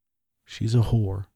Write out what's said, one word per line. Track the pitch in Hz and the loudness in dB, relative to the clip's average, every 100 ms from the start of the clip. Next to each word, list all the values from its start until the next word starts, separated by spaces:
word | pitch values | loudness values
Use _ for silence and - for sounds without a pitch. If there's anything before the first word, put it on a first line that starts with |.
| _ _ _ _ _ | _ _ _ _ _
She's | - 110 120 | -6 0 2
a | |
whore." | 107 117 98 98 - | 2 0 0 -6 -10